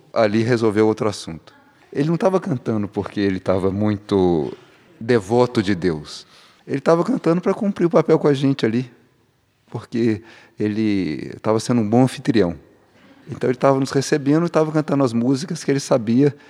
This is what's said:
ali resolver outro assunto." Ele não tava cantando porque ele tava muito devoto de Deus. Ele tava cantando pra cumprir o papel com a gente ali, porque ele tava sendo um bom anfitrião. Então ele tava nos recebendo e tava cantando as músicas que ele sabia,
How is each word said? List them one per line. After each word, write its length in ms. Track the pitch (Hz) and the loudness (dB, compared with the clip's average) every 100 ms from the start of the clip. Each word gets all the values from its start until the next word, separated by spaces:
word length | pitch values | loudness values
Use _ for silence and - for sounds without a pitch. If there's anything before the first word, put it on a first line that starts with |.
| _ | _
ali 300 | - 110 107 | 0 2 2
resolver 380 | 113 120 113 104 | 2 2 2 2
outro 260 | 110 107 110 | 2 2 -2
assunto." 460 | 101 - 80 - - _ _ - | -4 -10 -14 -16 -20 _ _ -12
Ele 180 | - 147 | -4 -2
não 80 | 165 | 0
tava 220 | - 190 | 0 0
cantando 480 | 196 131 - 110 101 | -2 -6 -4 -4 -4
porque 320 | - 98 - | -6 -6 -2
ele 200 | 98 95 | -2 -2
tava 320 | - 95 92 | -2 0 0
muito 800 | 95 107 101 - 101 92 85 67 - - _ _ - | 0 -2 -2 0 2 4 2 -2 -8 -20 _ _ -10
devoto 640 | 113 120 92 120 123 120 | 0 0 2 2 2 0
de 100 | 98 | -2
Deus. 540 | 98 90 78 71 - - - - _ - | 0 0 -2 -8 -16 -20 -20 -20 _ -8
Ele 140 | 139 | -4
tava 220 | 151 170 | 0 0
cantando 360 | 170 254 - 170 | 0 -2 0 -2
pra 140 | 180 | -2
cumprir 320 | 196 202 202 175 | -2 -4 -2 0
o 40 | |
papel 300 | 165 156 160 | 0 2 2
com 80 | 151 | 2
a 60 | |
gente 320 | 135 139 135 117 | 0 0 0 0
ali, 260 | 113 127 - _ _ _ _ _ _ _ | -2 -4 -12 _ _ _ _ _ _ _
porque 540 | 120 - 120 117 107 - - - - | -14 -8 -2 0 -2 -6 -20 -18 -4
ele 760 | 107 104 110 101 85 71 - - | -4 0 0 0 -2 -4 -10 -8
tava 180 | - 110 | -2 0
sendo 180 | - 123 | 2 0
um 100 | 104 | 2
bom 140 | 117 | 4
anfitrião. 560 | 131 - - 113 90 78 - _ _ _ - - - | 4 0 -2 2 2 0 -14 _ _ _ -20 -20 -16
Então 200 | 135 123 | -6 -4
ele 80 | 127 | 0
tava 220 | 139 135 | 2 2
nos 120 | 139 | 0
recebendo 540 | 139 131 156 135 151 170 | -2 0 0 2 2 2
e 40 | |
tava 200 | 160 156 | 0 0
cantando 340 | 156 147 139 | 0 0 0
as 100 | 135 | 0
músicas 500 | 117 120 135 147 170 | 0 0 -2 -2 -8
que 80 | - | -2
ele 80 | 139 | -2
sabia, 560 | - 135 110 117 143 139 - | 2 0 2 2 2 0 -14